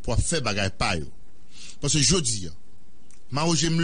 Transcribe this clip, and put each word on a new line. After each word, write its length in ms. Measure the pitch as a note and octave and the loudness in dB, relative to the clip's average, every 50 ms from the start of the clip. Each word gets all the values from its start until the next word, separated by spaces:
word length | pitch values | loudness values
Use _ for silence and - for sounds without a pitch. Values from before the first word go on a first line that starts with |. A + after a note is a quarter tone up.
pou 140 | - - A#2 | 0 2 2
ap 100 | A2 - | 2 2
fè 160 | - F3 D#3+ | 2 0 0
bagay 320 | A#2+ A2 G2+ G#2 G2+ F#2+ - | 0 0 0 2 0 0 0
pa 220 | - C3 A2 F#2+ D#2+ | 0 0 0 2 0
yo. 80 | C#2+ - - - - - - - - - - - - - - - | -2 -4 -4 -6 -6 -6 -6 -6 -6 -6 -6 -6 -6 -6 -4 -2
Paske 240 | - C#3+ C#3+ D3+ | 0 2 4 4
jodi, 460 | C3+ A#2 F3 F#3+ D3+ A#2+ A2+ G2 F#2 D#2+ | 4 4 4 4 2 0 0 -2 -4 -4
a, 20 | D2 - - - - - - - - - - - - - - - | -6 -6 -6 -6 -6 -6 -6 -6 -6 -6 -6 -6 -6 -6 -6 -4
m 140 | B2+ C#3 D#3+ | -2 0 2
a 40 | E3+ E3 | 2 2
jè 160 | D#3 D#3+ E3 | 2 2 2
m 80 | E3 E3 | 4 4